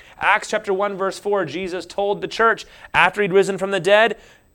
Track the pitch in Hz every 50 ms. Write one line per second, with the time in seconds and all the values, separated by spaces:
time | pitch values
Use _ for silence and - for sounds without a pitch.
0 | - - - - - 175 202 214 - - 220 208 214 202 190 190 202 202 202 180
1 | 190 190 185 - - 208 202 196 175 139 139 180 190 170 180 180 170 - - 202
2 | 202 202 202 165 165 160 - - 226 226 202 - - - - - - - - 147
3 | 170 190 - 208 208 180 185 196 185 190 196 165 190 196 196 185 160 196 208 214
4 | 226 214 208 - - - - _ _ _